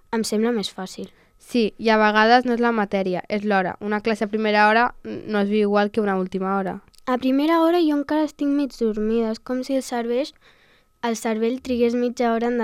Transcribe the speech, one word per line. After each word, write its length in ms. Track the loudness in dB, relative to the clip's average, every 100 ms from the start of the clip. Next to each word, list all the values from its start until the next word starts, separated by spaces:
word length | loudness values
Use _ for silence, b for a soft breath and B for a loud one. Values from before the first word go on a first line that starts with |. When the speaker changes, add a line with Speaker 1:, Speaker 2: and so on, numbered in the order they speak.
| _
Speaker 1:
em 140 | -4
sembla 280 | -2 0 0
més 200 | -2 -4
fàcil. 380 | -8 -12 -12 -16 b b b
Speaker 2:
Sí, 360 | -4 0 0 0
i 140 | 2
a 60 | 4
vegades 460 | 4 4 6 6 4
no 60 | 0
és 60 |
la 80 | 0
matèria, 500 | 0 0 -2 -2 -4 -4
és 160 | -4
l'hora. 320 | 0 0 0 -4
Una 200 | -4 -4
classe 240 | -2 -2
a 80 | -2
primera 360 | -2 2 4 4
hora 240 | 4 2 -2
no 380 | -14 -12 -4 -2
es 80 | 0
viu 160 | 2 2
igual 220 | 2 2
que 80 | 0
una 160 | 0 0
última 400 | -2 -4 -2 -2
hora. 240 | -4 -8 -14 -12
Speaker 1:
A 140 | -4 -2
primera 420 | 0 2 2 4
hora 200 | 4 4
jo 140 | 2 0
encara 260 | 0 -2
estic 240 | -2 -2 -2
mig 240 | 0 -2 -2
dormida, 500 | -2 -2 -2 -2 -2
és 80 | -6
com 240 | -6 -6
si 140 | -4 -4
el 80 |
cervell, 480 | -4 -6 -4 -4 -4 -8 b b b b b b
el 120 | -6 -4
cervell 400 | -4 -2 -2 -4
trigués 320 | -4 0 0
mitja 380 | 2 -2 0 0
hora 160 | 0 -2
en 100 | -2